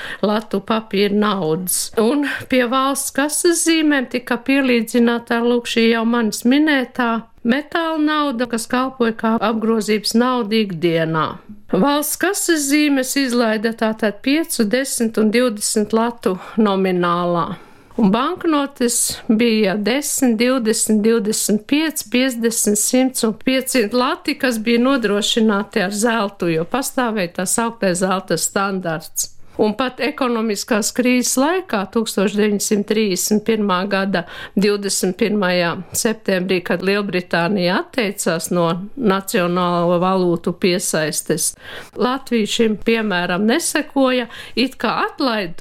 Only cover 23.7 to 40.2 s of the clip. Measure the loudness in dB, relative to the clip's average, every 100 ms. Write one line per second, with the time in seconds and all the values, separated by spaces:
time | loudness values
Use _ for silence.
23.7 | 0 0 0 -2 -2 -4 -2 -2 -2 0
24.7 | 2 4 2 2 0 0 2 2 2 0
25.7 | -2 -2 0 0 0 -4 -4 -2 -2 -2
26.7 | -4 -2 -2 -2 -2 -4 -4 -2 0 -2
27.7 | -2 -2 0 0 -2 -2 -4 -2 -2 -2
28.7 | -2 -4 -6 -6 -4 -4 -4 -10 -2 0
29.7 | 0 -4 -2 -4 -2 -2 0 -2 -4 -2
30.7 | 0 0 0 2 2 2 0 0 0 -2
31.7 | -4 -2 -2 -2 0 0 2 0 0 0
32.7 | -2 0 0 0 0 0 0 0 0 2
33.7 | 0 0 -2 0 -2 -4 -12 -6 0 2
34.7 | 0 -2 -2 -2 0 0 0 0 2 0
35.7 | -2 -6 -4 -2 -2 -2 -2 0 -2 0
36.7 | -2 0 -2 -2 -4 -2 -2 0 0 0
37.7 | 0 -2 -4 -4 -2 -2 -2 -2 0 0
38.7 | -2 -6 -2 0 0 0 -2 0 0 0
39.7 | 2 2 2 2 2